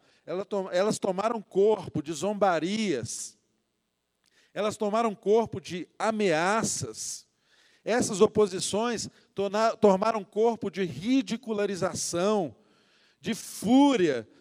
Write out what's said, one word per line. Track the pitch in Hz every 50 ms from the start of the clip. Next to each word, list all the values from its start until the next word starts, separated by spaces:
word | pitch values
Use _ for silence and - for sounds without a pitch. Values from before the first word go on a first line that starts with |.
| _ _ _ _ _
ela | - 160 185 202
to-, | - 214 202 185 180
elas | 165 180 202 214 202 -
tomaram | - 202 185 185 202 226 240 226 190
corpo | - - 185 196 220 214 202 160 131 - 151 143
de | 147 165
zombarias, | 143 165 202 214 196 202 196 175 156 151 185 202 220 220 196 147 120 110 - - - - - - _ _ _ _ _ _ _ _ _ _ _ _ _ _ _ _ _ _ _ _ _ _ _ _
elas | 160 202 214 196
tomaram | - 220 208 202 226 233 226 196
corpo | - - 190 214 233 220 208 - 196
de | 143 - 165 185 - - _ _
ameaças. | 190 220 220 214 214 190 156 151 170 190 214 226 190 - - - - 117 107 - - - - - - _ _ _ _ _ _ _ _ _ _ _ _
Essas | 170 214 247 202 - 220 175
oposições | 214 202 - 214 214 190 185 175 - - - 208 226 240 233 180 131 110 - _ _ _ _
torna-, | - 196 202 190 214 220 226 175
tomaram | - - 208 190 185 214 220 220 220 185
corpo | - _ 202 220 233 226 - - 202
de | 156 185 190
ridicularização, | 170 135 127 175 233 262 269 233 185 220 233 - 220 220 202 208 196 202 165 185 175 156 - - - - 170 180 208 214 208 170 131 107 _ _ _ _ _ _ _ _ _ _ _ _ _
de | - 190 226
fúria | - - - - - - 190 247 269 285 285 262 185 180 156 131 117 107 - _ _